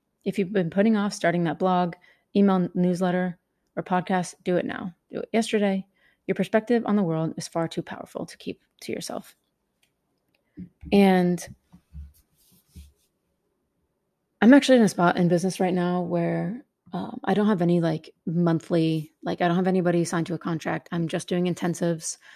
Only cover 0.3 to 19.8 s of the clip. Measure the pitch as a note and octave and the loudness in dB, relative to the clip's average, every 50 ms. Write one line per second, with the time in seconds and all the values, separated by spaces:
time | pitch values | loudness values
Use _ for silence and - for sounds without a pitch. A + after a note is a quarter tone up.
0.3 | F#3 - G3 F3 G#3+ G3 F3 D#3+ - G3 G#3 A3+ A3 G3+ G3+ G#3 G3+ - - E3+ | -2 -2 -2 -2 -2 -2 -2 0 0 2 2 2 2 2 0 -2 -2 -2 0 0
1.3 | E3+ F3 E3+ D#3+ E3+ - F#3 F#3 F3+ F3+ F3+ E3+ - - _ _ _ _ _ _ | 2 2 0 -2 -2 0 0 0 2 2 0 -2 -4 -10 _ _ _ _ _ _
2.3 | - G3+ G3+ G3 F#3+ F#3 F3+ F3 - F#3 F3+ F3+ F3+ E3+ F#3+ F3+ F3 F3+ F3+ F3+ | 2 4 4 4 4 2 0 0 0 0 2 2 2 0 0 0 0 0 -2 -4
3.3 | E3+ - _ _ _ _ _ _ - F#3 - - F#3 F3+ F3 - F#3+ F3+ F3 - | -6 -10 _ _ _ _ _ _ -10 -8 -4 -2 -2 -2 0 0 -2 -2 -2 -4
4.3 | - _ - F#3 F3+ E3+ - - - - - F3+ E3+ _ _ _ - - - - | -10 _ -4 -2 0 0 -2 -4 -6 -8 -10 -12 -12 _ _ _ -10 -10 -6 -2
5.3 | - A3 A3+ - - G#3+ G#3 G3 F#3+ F#3+ - _ _ _ _ _ _ _ _ - | 0 0 0 0 0 0 0 0 0 -2 -4 _ _ _ _ _ _ _ _ -4
6.3 | F#3 - F#3 - - A3 A3 - A#3+ A#3 A3+ - G3+ G#3 F#3+ E3 D#3+ D#3+ D#3+ D#3+ | -2 -2 -2 0 0 -2 0 0 0 0 0 0 0 0 0 0 0 -2 -2 -4
7.3 | - - - - - E3+ E3 D#3+ - F3 E3 - - - - - - - - - | -4 -8 -10 -8 -4 -4 -4 -4 -4 -8 -8 -8 -10 -16 -14 -12 -10 -10 -10 -12
8.3 | - - - - - - _ _ _ - - - - - - - - - - - | -14 -14 -12 -12 -12 -12 _ _ _ -16 -10 -10 -8 -8 -8 -10 -10 -12 -12 -16
9.3 | - _ _ _ _ _ _ _ _ _ _ _ _ _ _ _ _ _ _ _ | -20 _ _ _ _ _ _ _ _ _ _ _ _ _ _ _ _ _ _ _
10.3 | _ _ _ _ _ - F3+ - _ _ - - G3+ G3+ G3 F#3+ F#3 F#3 F3+ F3 | _ _ _ _ _ -20 -20 -20 _ _ -4 2 4 4 6 6 6 4 2 2
11.3 | F3+ F3 - - - - _ _ - - _ _ - D2+ C#2+ C#2+ _ _ _ _ | 0 -2 -6 -12 -18 -20 _ _ -20 -20 _ _ -20 -18 -18 -18 _ _ _ _
12.3 | _ _ _ _ _ _ _ _ - - - - _ _ _ _ _ _ _ _ | _ _ _ _ _ _ _ _ -20 -20 -20 -20 _ _ _ _ _ _ _ _
13.3 | _ _ _ _ _ _ _ _ _ _ _ _ _ _ _ _ _ _ _ _ | _ _ _ _ _ _ _ _ _ _ _ _ _ _ _ _ _ _ _ _
14.3 | _ - G3+ A3+ C#4 C#4 - - C4 A#3+ A3 F3+ - - F3 E3+ - F#3 F3 E3+ | _ 4 8 8 8 8 8 6 6 6 6 4 2 2 2 2 2 2 2 2
15.3 | F3+ E3+ F#3 F#3+ F3+ - F#3+ F3+ F3+ F3+ F3 F3+ F3+ F3+ F3 F3 F3 E3+ E3+ E3+ | 2 2 0 -2 -2 -2 -2 0 0 0 -2 -2 -2 -4 -4 -2 -2 -2 -2 -2
16.3 | E3+ E3 E3+ F3 A3 C4 - _ _ _ _ - - F3+ G3 - - - - G3+ | -2 -2 -4 -6 -8 -10 -14 _ _ _ _ -12 -10 -10 -10 -10 -12 -8 -4 -2
17.3 | F#3+ G3 G#3 G#3 G#3+ E3+ F3 F3 F3 F3 E3+ E3 D#3+ D#3 - - - _ - - | 0 2 2 2 2 2 2 2 2 2 2 0 -2 -4 -8 -14 -20 _ -8 -4
18.3 | D#3+ F3 F3 E3+ E3 D#3 - - F3 E3+ D#3+ D#3+ D#3+ D#3+ D#3 - _ _ - F3 | -2 0 2 2 0 0 -2 -2 0 0 2 0 0 -2 -4 -8 _ _ -8 -8
19.3 | F3 - F#3 F3 E3+ F#3 F#3 F#3+ F#3 F#3+ | -4 -2 0 0 0 0 0 0 0 2